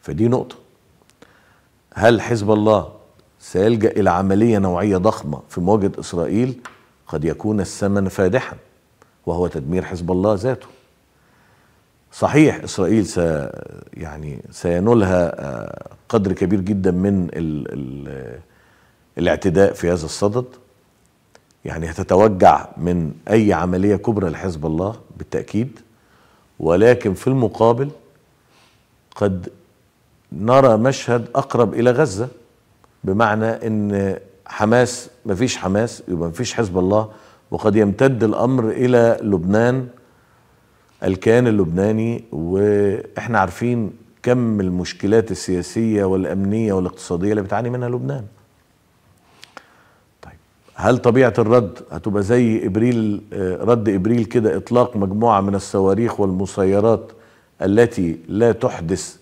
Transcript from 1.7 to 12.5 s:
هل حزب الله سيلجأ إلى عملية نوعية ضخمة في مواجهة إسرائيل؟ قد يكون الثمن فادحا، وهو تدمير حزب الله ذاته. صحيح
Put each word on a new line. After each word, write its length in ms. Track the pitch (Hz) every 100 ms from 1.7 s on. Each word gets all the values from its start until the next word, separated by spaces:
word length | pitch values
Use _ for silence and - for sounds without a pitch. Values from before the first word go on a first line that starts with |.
| _ _
هل 260 | - 107 113
حزب 300 | - 117 101
الله 420 | 107 107 104 80 - _ _ _ _
سيلجأ 500 | - 90 104 117 104
إلى 200 | 101 98
عملية 480 | 87 95 98 117 107
نوعية 380 | 98 87 104 92
ضخمة 440 | 101 - - 69 -
في 120 | -
مواجهة 320 | 87 107 95 -
إسرائيل؟ 600 | 80 87 80 101 127 123 - - _ _ _
قد 180 | 78
يكون 360 | 80 73 107 107
الثمن 480 | 87 - 101 101 95
فادحا، 480 | - 95 120 - - _ _ _ _ _ _ -
وهو 200 | 85 87
تدمير 380 | 80 69 90
حزب 260 | 90 92 85
الله 240 | 90 101
ذاته. 320 | 104 117 127 - - _ _ _ _ _ _ _ _ _ _ _ _ _
صحيح 500 | - 107 147 151